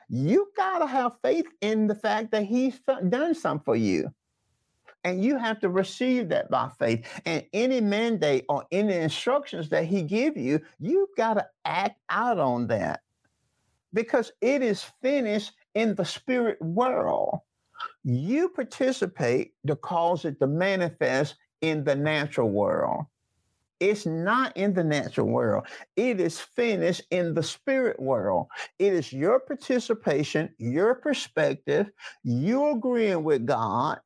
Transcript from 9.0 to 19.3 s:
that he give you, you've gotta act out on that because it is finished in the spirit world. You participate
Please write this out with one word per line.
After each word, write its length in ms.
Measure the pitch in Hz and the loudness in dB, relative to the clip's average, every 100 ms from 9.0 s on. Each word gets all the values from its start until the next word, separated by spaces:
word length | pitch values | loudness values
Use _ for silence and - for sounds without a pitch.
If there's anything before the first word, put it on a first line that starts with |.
| 160 - - 277 277 175 156 | -2 -2 0 0 -2 -10 -2
that 160 | 156 165 | -2 0
he 180 | 196 | -2
give 340 | 156 214 285 285 | 0 0 0 0
you, 240 | 127 151 - - | 0 -2 -2 -10
you've 320 | 160 359 392 - | -2 0 0 0
gotta 300 | 226 214 - _ 151 | 0 0 -2 _ -6
act 340 | 165 202 - - | -2 -4 -6 -6
out 260 | 185 247 202 | -2 0 2
on 300 | 135 120 120 | 0 0 0
that 340 | 110 85 - _ _ _ _ _ _ _ _ _ | 0 -2 -6 _ _ _ _ _ _ _ _ _
because 400 | 190 233 262 226 - | -4 0 0 -2 -2
it 200 | 233 277 | 0 2
is 220 | 247 190 - _ | 2 -2 -6 _
finished 520 | 254 285 226 208 208 - _ | -2 0 0 -2 -4 -16 _
in 220 | 208 226 196 | -2 0 0
the 100 | 170 | -4
spirit 560 | - - 254 233 - | -4 -2 0 0 -2
world. 760 | 165 180 254 247 - 50 - - _ _ _ - - - | -2 0 0 0 0 0 -2 -4 _ _ _ -14 -14 -8
You 460 | - 123 160 277 359 | -2 -2 0 0 0
participate 1080 | - 254 - 262 262 185 - 127 | -2 -8 -2 0 0 -4 -2 0